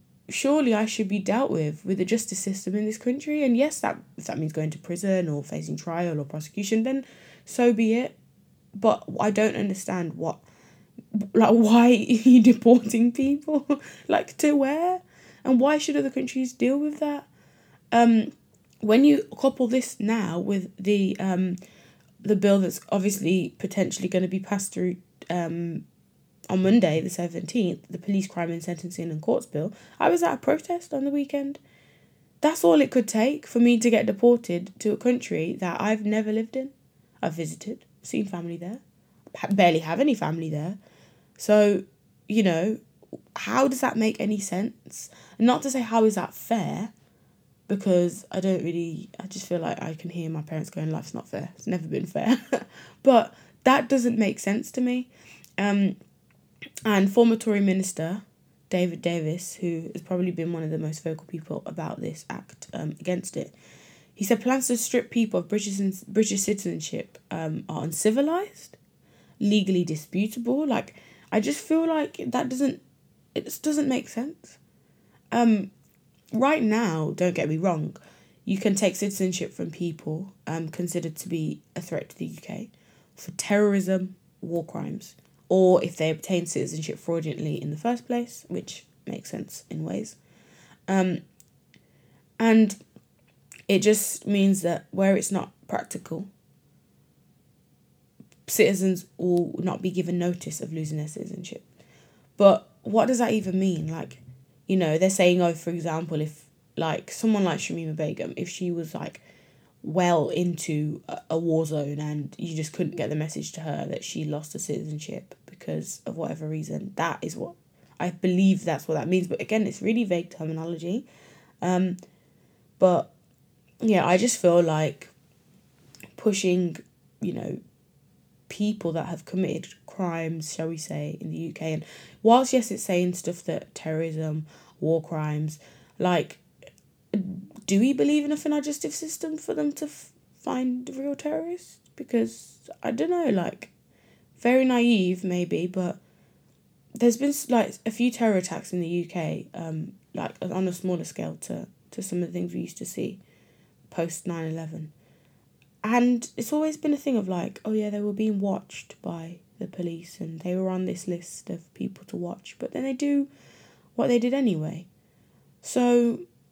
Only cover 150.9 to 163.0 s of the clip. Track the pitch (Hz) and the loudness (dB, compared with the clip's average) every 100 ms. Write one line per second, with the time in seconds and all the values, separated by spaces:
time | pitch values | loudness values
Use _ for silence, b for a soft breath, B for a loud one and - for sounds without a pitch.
150.9 | 175 165 - 165 165 - 170 - _ _ | -4 -4 -8 -8 -8 -10 -10 -10 _ _
151.9 | - 190 180 170 175 180 175 175 - - | -12 -6 -4 -4 -4 -6 -6 -10 -10 -12
152.9 | - - - b b b b b b _ | -8 -8 -10 b b b b b b _
153.9 | - 165 165 - 170 160 160 160 160 156 | -6 -6 -6 -8 -6 -6 -8 -10 -12 -14
154.9 | b b b b b b _ _ _ 214 | b b b b b b _ _ _ 0
155.9 | 240 247 240 - - 233 302 311 302 302 | 2 4 2 -2 -8 -4 0 -2 -2 -2
156.9 | 285 - 240 190 180 175 196 220 214 208 | 0 0 -2 0 -4 -4 -8 -4 -2 -2
157.9 | 208 208 196 220 202 196 - - - - | -4 -4 -2 0 0 -2 -2 -6 -18 -18
158.9 | - 180 170 165 175 _ _ 170 - 175 | -12 -10 -10 -12 -16 _ _ -12 -8 -8
159.9 | 165 175 - 165 160 180 180 185 185 185 | -8 -14 -12 -12 -8 -4 -2 -2 -2 -4
160.9 | 180 - 170 - - - 170 - - 190 | -6 -6 -8 -8 -18 -12 -12 -12 -10 -10
161.9 | 190 - 175 175 - - - - - 269 | -10 -12 -10 -8 -10 -16 -12 -10 -6 -6
162.9 | 262 | -2